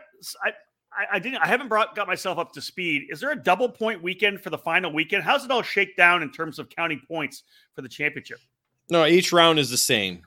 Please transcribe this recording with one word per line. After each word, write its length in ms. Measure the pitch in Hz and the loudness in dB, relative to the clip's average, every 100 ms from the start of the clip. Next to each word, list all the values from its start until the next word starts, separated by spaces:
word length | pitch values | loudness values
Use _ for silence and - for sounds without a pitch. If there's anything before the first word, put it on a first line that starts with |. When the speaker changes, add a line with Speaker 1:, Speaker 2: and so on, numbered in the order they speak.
| - _ - - | -14 _ -18 -6
Speaker 1:
I, 60 | 202 - _ _ _ | -8 -8 _ _ _
I, 140 | - 202 | -8 -4
I 60 | 202 | -4
didn't, 200 | 165 233 | -4 -2
I 80 | 160 | 0
haven't 220 | 240 269 | 0 0
brought, 260 | 214 214 208 | 0 0 -2
got 120 | 196 | -4
myself 300 | 180 190 165 | -4 -4 -4
up 140 | 160 | -6
to 80 | 147 | -10
speed. 460 | - - 175 147 - | -14 -6 -2 -2 -4
Is 100 | 151 | -8
there 120 | 269 | -6
a 40 | 269 | -2
double 340 | 180 190 247 | 0 2 0
point 340 | - 220 190 | -2 -4 -4
weekend 380 | 175 185 208 196 | -6 0 0 0
for 100 | 185 | -8
the 60 | 151 | -6
final 340 | 165 170 180 | 0 0 0
weekend? 300 | 151 156 202 | -2 -2 -2
How's 200 | 160 269 | 0 0
it 60 | 247 | 2
all 140 | 247 | -2
shake 320 | - 202 196 - | 0 0 0 4
down 240 | 175 175 | 4 4
in 100 | 147 | -2
terms 280 | - 160 147 | -8 -10 -10
of 100 | - | -12
counting 320 | - 170 143 - | -6 -4 -6 -8
points 360 | 165 143 - _ _ _ - | -8 -8 -10 _ _ _ -6
for 60 | |
the 80 | 127 | -6
championship? 480 | - 147 147 - 113 _ _ _ _ - | -2 -4 -4 -16 -20 _ _ _ _ 0
Speaker 2:
No, 140 | 170 156 | 4 6
each 260 | 175 175 | 6 6
round 260 | 170 165 156 | 6 6 6
is 140 | 127 | 0
the 60 | 123 | 0
same. 440 | - 117 95 87 | 0 0 0 -6